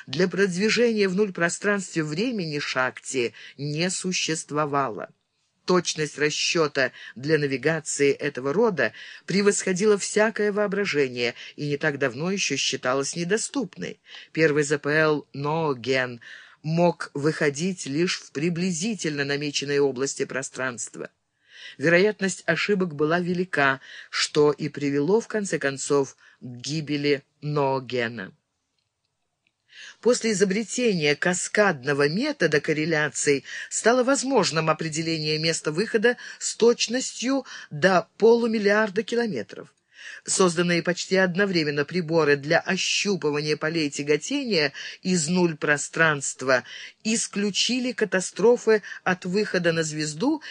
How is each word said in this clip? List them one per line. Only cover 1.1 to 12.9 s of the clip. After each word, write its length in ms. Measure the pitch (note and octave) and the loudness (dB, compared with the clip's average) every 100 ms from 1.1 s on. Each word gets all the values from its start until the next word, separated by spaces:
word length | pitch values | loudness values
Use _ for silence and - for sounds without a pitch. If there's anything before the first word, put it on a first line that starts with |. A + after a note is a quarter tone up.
| F#3 | 2
нуль 160 | G#3 | 0
пространстве 680 | F3 E3+ - G3+ G3+ F3+ F3 | 0 -2 0 -2 -2 -2 -4
времени 560 | D3+ D#3 B3+ A3 D#3+ D3 | -2 -2 -2 -2 -4 -4
шахте 760 | - C3 B2+ - - C3+ A#2 - - - | -4 -2 -2 -4 -6 -2 -2 -4 -18 -10
не 340 | D3 D3+ F3+ | -6 -2 -2
существовало. 1200 | - F#3 F3+ - D#3+ - D3 D3 C#3+ C3 F#2 - _ _ _ _ _ - | -2 -4 -2 -2 -4 -4 -2 0 0 -2 -4 -12 _ _ _ _ _ 2
Точность 520 | F3+ - D#3 D3 - | 2 2 -4 -6 -2
расчета 720 | D3 - - E3+ D3 C#3 B2+ - - A#2 | -2 0 0 2 0 0 -2 -4 -16 -8
для 220 | C#3+ D#3 | 0 2
навигации 720 | D3 C3+ D3 D#3+ - - C#3+ | 2 0 -2 -2 -4 2 2
этого 400 | C3 D3 B2+ C#3 | 2 -2 -4 -2
рода 420 | F3 A#3 D#3 A2 - - - - | 2 2 2 -2 -2 -16 -12 -2
превосходила 680 | F#3+ G3+ G3 F#3+ F3+ G#3+ G3+ | 2 2 2 0 2 4 2
всякое 540 | - G#3 A3 G#3+ G#3 | 2 2 2 2 -2
воображение 840 | G3+ G3+ F#3 F#3+ D3 C3 B2 A#2+ - - - | 0 -2 -2 -2 0 0 0 -2 -4 -12 -8
и 140 | D3 | -4
не 80 | C#3+ | -2
так 220 | D#3 C#3 | -2 0
давно 320 | C3+ A#2+ F3 | -2 -2 -4
еще 260 | G3 - C3+ | -2 -2 -2
считалась 580 | - C3+ B2+ | -2 -2 0